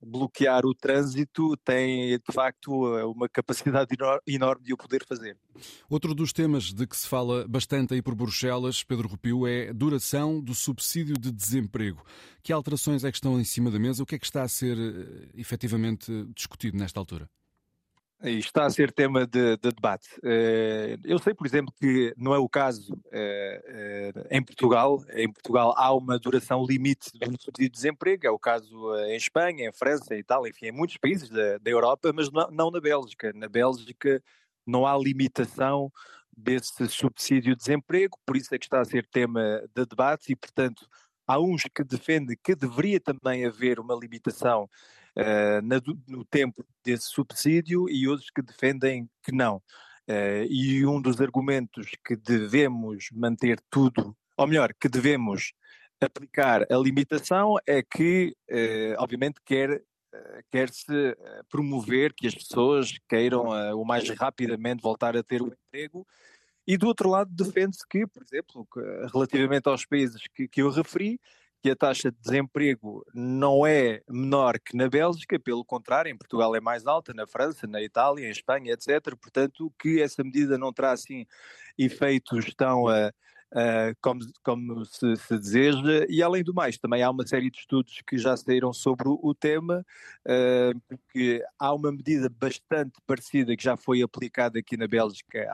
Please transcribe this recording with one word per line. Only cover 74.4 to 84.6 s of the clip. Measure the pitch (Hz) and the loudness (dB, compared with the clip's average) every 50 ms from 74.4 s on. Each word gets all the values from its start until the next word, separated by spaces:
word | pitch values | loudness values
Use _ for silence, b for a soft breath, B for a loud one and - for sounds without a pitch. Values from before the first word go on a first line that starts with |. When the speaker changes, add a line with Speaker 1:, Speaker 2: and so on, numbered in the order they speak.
| 135 123 117 110 | 4 4 2 0
Speaker 1:
que | - - - | -4 -6 -2
na | 123 131 131 | 0 0 2
Bélgica, | - 147 160 175 175 165 - - - 151 | 4 4 2 2 0 -2 -4 -4 -4 -4
pelo | - 131 120 120 120 | -2 -2 -4 -4 -4
contrário, | - - 123 107 - - 143 165 160 | -6 -8 -8 -4 0 0 0 0 -2
em | 123 | -6
Portugal | 107 - - - 117 117 110 113 | -14 -12 -4 0 2 2 2 2
é | 113 | 0
mais | 110 113 120 120 110 135 | -2 -2 -4 -2 0 0
alta, | 151 165 165 - 120 | 0 0 -2 -6 -10
na | 110 107 | -10 -10
França, | - - 117 135 156 156 - - 107 | -6 -4 -2 -2 -2 -2 -6 -10 -8
na | 104 107 | -8 -8
Itália, | 107 107 - 120 123 143 143 147 131 | -8 -2 0 2 2 2 2 0 -4
em | 110 104 | -8 -10
Espanha, | - - - 131 139 131 120 117 | -6 -2 -2 -2 -2 -2 -4 -4
et | - - | -2 0
cetera. | - 143 156 - - 131 | 0 0 0 0 -4 -8
Portanto, | 117 - - - 131 135 139 - - 160 156 - - | -12 -12 -4 0 0 0 0 -2 -4 -8 -8 -8 -4
que | - 156 160 160 | 0 2 4 4
essa | 147 139 - - 135 | 2 2 0 -4 -6
medida | 135 127 143 147 139 139 127 | -2 0 2 2 2 2 0
não | 135 131 120 | -2 -4 -2
terá, | - 135 135 | 0 2 2
assim, | 127 123 - - 139 127 113 B B B B B B B B B B - | 2 0 -2 -8 -14 -14 -14 B B B B B B B B B B 0
efeitos | 135 127 - - - 139 139 131 - - 127 113 110 - - | 0 0 2 2 2 2 2 2 0 -2 -2 -2 -2 -2 -2
tão, | - 135 131 127 123 120 117 | 0 2 2 4 4 4 4
eh, | 110 107 107 104 b b b b b b b _ - | 4 4 2 0 b b b b b b b _ -2
eh, | 123 117 117 113 113 110 110 113 - | 0 0 2 2 2 0 -2 -2 -2
como, | - 131 127 127 117 117 - _ - | -2 -2 -2 -2 -6 -14 -16 _ -4
como | - 120 120 | -4 -4 -2